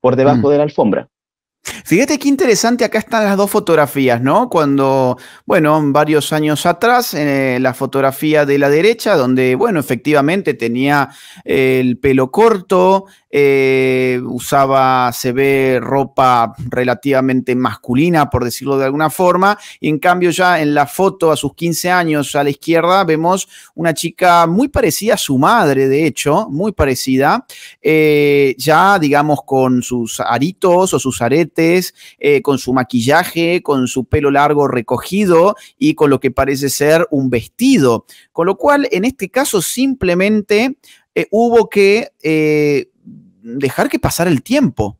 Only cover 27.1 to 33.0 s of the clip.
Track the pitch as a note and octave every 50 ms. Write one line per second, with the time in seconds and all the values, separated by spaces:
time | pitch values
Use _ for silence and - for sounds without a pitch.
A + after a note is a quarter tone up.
27.1 | C3 C3 C3+ D3+ F#3 A#3 C4 _ - - - - - _ _ - D#3 D#3 D#3 D3+
28.1 | D3+ D3 D3 C#3+ C#3+ C#3+ C#3 C3+ B2 - B2+ D3+ D#3 D#3+ F3+ G3 G3+ G3 D#3+ C#3+
29.1 | C#3 D3 D3 D3+ D3 C#3 - - C3+ C3 C3 B2+ B2+ B2 A#2+ - B2 B2 A#2 A2
30.1 | - - G#2 - A#2 A#2 C3 E3+ F#3+ _ - F#3+ F3 F3+ F#3 F#3+ - C#3+ - C3
31.1 | B2 - B2 A#2 C3 D#3 E3+ D3 _ - E3 E3 E3+ F#3 F3+ - - _ - -
32.1 | - _ - C#3+ D3 C#3 - - C#3 B2+ - - B2 C3 B2+ - - B2